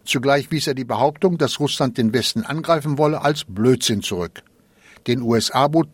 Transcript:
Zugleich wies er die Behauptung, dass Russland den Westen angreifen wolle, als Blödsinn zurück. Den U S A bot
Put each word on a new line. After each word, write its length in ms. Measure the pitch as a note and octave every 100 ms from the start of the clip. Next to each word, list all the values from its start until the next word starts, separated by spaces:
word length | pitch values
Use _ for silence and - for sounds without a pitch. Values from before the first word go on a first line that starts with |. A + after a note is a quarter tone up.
| -
Zugleich 460 | C3+ B2+ C#3+ -
wies 160 | D#3 D#3+
er 60 |
die 120 | C3 B2
Behauptung, 520 | A2 C#3 D3+ F#3 E3+
dass 220 | C3+ -
Russland 380 | C#3+ - C3+ A2+
den 160 | A2+
Westen 300 | A#2+ A2 A2+
angreifen 540 | A2 D3+ E3 E3 D3 C#3+
wolle, 240 | D3+ D3+
als 240 | C#3 D3 -
Blödsinn 540 | F#2+ A#2 B2+ - G#2
zurück. 400 | - F#2 E2+ - - _ _ _ _ - -
Den 160 | B2
U 140 | A#2+ A#2
S 160 | G#2+
A 160 | B2+ C#3+
bot 200 | D#3+ D#3